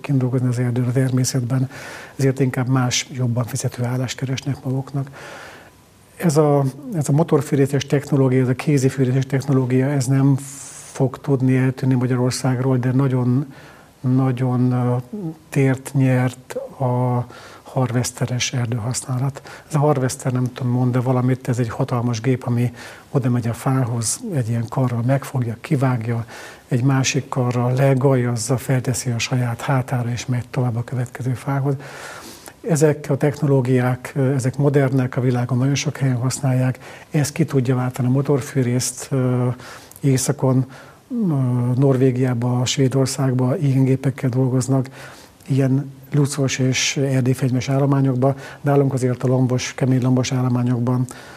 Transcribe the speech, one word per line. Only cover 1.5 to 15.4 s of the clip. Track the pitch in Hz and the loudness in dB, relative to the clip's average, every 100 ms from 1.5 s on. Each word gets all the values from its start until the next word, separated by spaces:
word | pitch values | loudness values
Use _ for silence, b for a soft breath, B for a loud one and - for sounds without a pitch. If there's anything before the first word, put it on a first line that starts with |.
| 131 127 B B B B - | 0 -2 B B B B -2
ezért | 135 127 | 0 2
inkább | 131 127 123 | 0 0 0
más, | 131 123 - - | 0 0 -2 -4
jobban | 135 127 117 113 | -4 -2 -2 -2
fizető | 131 120 - | -4 -4 -4
állást | 120 127 127 - | -4 -2 -4 -4
keresnek | 131 131 139 127 | -4 -4 -4 -4
maguknak. | 131 135 135 139 135 B B B B B B - - - - - | -4 -4 -4 -6 -6 B B B B B B -20 -20 -20 -20 -4
Ez | 175 147 | 0 4
a, | 151 143 135 - 262 185 | 4 4 2 -4 -6 -4
ez | 139 | 0
a | |
motorfűrészes | 143 165 151 - 139 135 139 - | 0 2 2 2 0 2 0 0
technológia, | 143 - 139 135 131 | -2 0 2 2 2
ez | 123 | 2
a | 127 | 0
kézi | - 143 131 | 0 2 2
fűrészes | 139 127 131 131 | 2 0 0 0
technológia, | 135 135 131 127 131 135 | -2 2 2 2 2 2
ez | 147 123 | 0 2
nem | 135 139 135 - - - - - | 4 4 2 -2 -14 -16 -18 -10
fog | - 135 - | -2 -2 -2
tudni | - 139 131 131 | -2 0 2 2
eltűnni | 131 131 131 131 | 2 0 0 2
Magyarországról, | 123 127 127 120 135 127 131 127 | 2 0 0 0 0 0 2 2
de | 127 | 2
nagyon | 127 139 127 123 123 151 B B B B - | 2 2 2 2 0 -2 B B B B -6
nagyon, | 131 131 131 120 127 123 127 | 0 2 2 0 0 2 2
ö, | 123 123 123 - 214 170 - | 2 0 -2 -4 -8 -10 -10